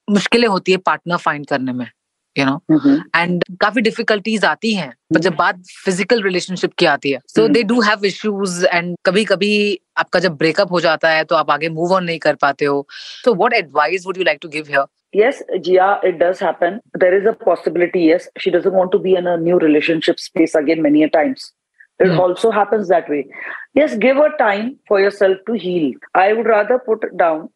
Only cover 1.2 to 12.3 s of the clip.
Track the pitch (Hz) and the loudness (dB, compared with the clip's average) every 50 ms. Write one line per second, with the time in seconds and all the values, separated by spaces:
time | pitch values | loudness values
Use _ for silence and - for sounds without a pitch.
1.2 | - 165 151 147 147 - 143 131 127 131 123 127 120 113 _ _ _ _ _ _ | -2 -2 -4 -4 -6 -6 -4 -4 -4 -4 -6 -6 -8 -10 _ _ _ _ _ _
2.2 | _ _ - - 139 135 139 165 _ - 156 151 143 143 139 156 170 - - 165 | _ _ -6 -4 -2 -2 -2 -4 _ 0 0 2 4 2 2 2 0 -2 -2 -2
3.2 | 175 175 180 175 175 - 180 - 208 208 202 254 214 226 - - 233 - 220 208 | -2 0 -2 -4 -4 -6 -4 -2 -2 -2 0 0 -2 -2 -2 -4 -2 -2 -2 -2
4.2 | 185 226 220 208 190 170 151 - - 226 214 190 156 127 120 _ _ - 160 170 | -2 -4 -4 0 0 0 -2 -2 -2 -2 -2 -2 -4 -8 -12 _ _ -2 -2 0
5.2 | 165 190 160 151 170 190 202 180 180 - - - - 196 185 175 202 190 247 233 | 0 0 0 0 -2 -2 -2 -4 -10 -20 -18 -10 -6 -4 -4 -2 -2 0 0 0
6.2 | 196 196 180 180 170 - 185 180 - 165 - - 180 160 143 139 - 139 135 123 | 0 -2 -2 -4 -4 -6 -8 -6 -6 -6 -2 0 0 2 2 0 -2 -4 -6 -6
7.2 | _ _ - 220 220 226 294 233 233 196 240 247 214 208 214 202 202 196 175 - | _ _ 0 0 2 4 2 2 2 2 0 2 2 2 0 0 -2 -4 -4 -2
8.2 | - 214 202 196 202 190 175 175 185 - 180 175 170 175 175 - - 190 180 208 | -4 -4 -4 -4 -4 -4 -4 -2 -2 0 0 0 -2 -4 -6 -2 -2 0 0 0
9.2 | 220 190 202 170 202 208 208 208 208 208 196 - _ _ - - - - - 180 | 0 0 0 0 0 0 0 0 0 -2 -4 -6 _ _ -6 -6 -4 -2 -2 0
10.2 | 170 185 156 135 160 160 156 - 202 170 175 175 160 170 160 151 - 165 160 160 | 0 0 -2 0 0 0 2 0 -2 0 0 0 0 0 0 2 2 2 2 2
11.2 | 156 - 170 156 151 151 147 147 156 165 160 156 170 175 185 190 180 170 165 151 | 0 0 0 0 2 0 0 -2 -2 -6 -4 -2 0 0 0 0 0 -2 -6 -2
12.2 | - 156 | 0 -2